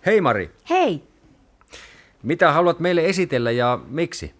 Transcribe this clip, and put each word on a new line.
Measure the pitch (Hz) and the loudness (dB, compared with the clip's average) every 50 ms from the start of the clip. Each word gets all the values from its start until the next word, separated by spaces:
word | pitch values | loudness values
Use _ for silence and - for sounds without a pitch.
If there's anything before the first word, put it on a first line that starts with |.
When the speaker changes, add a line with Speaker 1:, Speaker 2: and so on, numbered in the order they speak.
| _ | _
Speaker 1:
Hei, | 185 214 220 | 2 2 2
Mari! | 185 135 113 104 90 76 - _ _ - | 4 2 0 0 -2 -8 -12 _ _ -2
Speaker 2:
Hei! | 330 370 359 277 180 143 - _ _ _ _ - _ _ _ _ _ _ _ _ - - - - - - - _ _ _ - | 0 0 2 0 -2 -4 -10 _ _ _ _ -20 _ _ _ _ _ _ _ _ -20 -20 -20 -20 -20 -20 -20 _ _ _ -6
Speaker 1:
Mitä | 110 156 165 190 165 143 | -6 0 2 4 4 4
haluat | 160 180 175 170 - | 4 2 2 0 0
meille | 165 180 180 170 160 | -2 0 0 0 0
esitellä | 175 190 175 185 - 143 123 120 117 | 0 0 0 -2 -2 0 -2 0 0
ja | 117 120 120 120 123 - - - | 0 0 0 0 0 -2 -6 -10
miksi? | 127 151 170 - - - - 78 - _ | -6 -6 -6 -6 -6 -12 -14 -14 -16 _